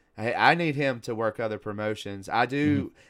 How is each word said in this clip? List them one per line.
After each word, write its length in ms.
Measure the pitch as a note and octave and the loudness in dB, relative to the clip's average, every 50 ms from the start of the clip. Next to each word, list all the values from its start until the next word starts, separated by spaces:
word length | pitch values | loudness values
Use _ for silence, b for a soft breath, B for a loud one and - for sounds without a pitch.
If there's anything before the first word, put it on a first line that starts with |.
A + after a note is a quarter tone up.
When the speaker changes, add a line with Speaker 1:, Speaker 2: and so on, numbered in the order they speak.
| _ _ _ | _ _ _
Speaker 1:
I, 160 | - A2 A#2+ - | -6 -4 -2 2
I 220 | F#2+ A2 C3+ D#3+ | 4 6 6 6
need 200 | E3+ E3+ D#3 C3+ | 4 2 0 0
him 240 | C#3+ C#3+ C3+ B2+ A#2 | 0 0 -2 -2 -4
to 140 | - B2 A2+ | -6 -6 -4
work 240 | G#2+ A2+ A2 A2 - | -2 -2 -2 -2 -2
other 180 | A#2 A2 G#2+ | -4 -4 -4
promotions. 680 | G2+ - G#2+ G#2 G#2 G#2+ G#2+ G#2+ - - G2+ G2+ G2 F#2+ | -6 -6 -6 -6 -4 -2 -4 -4 -4 -6 -10 -10 -10 -6
I 180 | - - A#2 B2 | -2 0 0 0
do, 300 | B2 C3+ C#3+ D3 D3 D3 C#3 C3 | 2 0 2 2 2 2 2 0
Speaker 2:
Mm-hmm. 0 | - - b b | -4 -8 b b